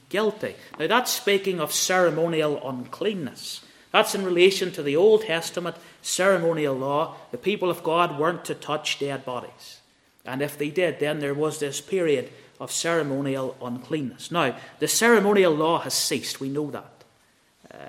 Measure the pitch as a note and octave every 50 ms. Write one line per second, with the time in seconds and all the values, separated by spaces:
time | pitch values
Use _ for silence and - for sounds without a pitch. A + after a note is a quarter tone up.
0 | _ - - G3+ A3 G#3 G#3 - - G2+ - - - - - - D#3 E3+ A3 B3+
1 | B3 - - - - G3+ G3+ G3 G3 G3 F3+ E3 D3 - - - - - F#3 F#3
2 | F3+ E3 D#3 D#3+ E3 E3+ E3 D#3 D3+ D3+ C#3+ - A#2 C3+ B2+ B2 A#2 - - -
3 | F3 G#3+ G#3 F3+ C#3 G#2+ - - - - - - - - - - - _ - G#3
4 | G#3 - - G3 F#3+ F3+ F3 F3 F3+ G3 F#3+ - F#3+ F3+ - E3+ C#3+ C#3+ C#3+ E3
5 | G3 A3 G#3+ G#3+ - - D#3+ E3 - - - F3 F3 E3+ E3 - - - - _
6 | - - - - F#3 G3 F#3+ E3+ E3 E3 D#3+ D#3 D3 C#3 C3 B2+ C3 C#3 C#3+ D3+
7 | D#3+ C#3+ - - - - - - - F#3+ G#3 G3+ F#3 F3 D#3+ - - D#3+ D#3+ F3
8 | F3 D#3+ D3 C#3 D#3 F3 F3 E3 - - C#3+ - - D3 C3+ A#2+ - - - -
9 | C#3 C#3 C#3 C3 - B2+ B2 A#2 A2+ - - - - - - - _ _ _ _
10 | _ _ _ _ - A#2+ C3 C3+ D3 C#3+ C#3+ - D3 D3+ D3 F#3+ F3+ D#3+ C3+ -
11 | D3 D3+ D#3 D3+ C#3+ C#3 C#3 D3 D#3 D#3 D3+ - D3 C3+ C#3 - - - F#3+ F#3
12 | E3+ D#3 C#3 B2 A#2+ - - - - - _ - C3 - - - - E3+ E3+ E3
13 | D3 C#3+ C3+ C#3 C#3+ C3+ C3+ C3+ C3 B2+ - - B2 B2 A#2+ C3 - - E3 D#3
14 | C3+ A2+ - - - - E3 F3 C#3+ B2 A#2 - - - - - D3 D#3 - -
15 | A3 A#3 A#3 G#3 F#3 G#3 G#3 G3 F#3 E3 D3+ D3+ D#3 E3 E3+ D3 - C3+ - -
16 | - - D3+ A#2 - - - - C#3 C3+ C#3 D3+ D3+ C#3 B2 F#2+ - - - -
17 | - _ _ _ _ _ _ _ _ _ _ _ - - - - C#2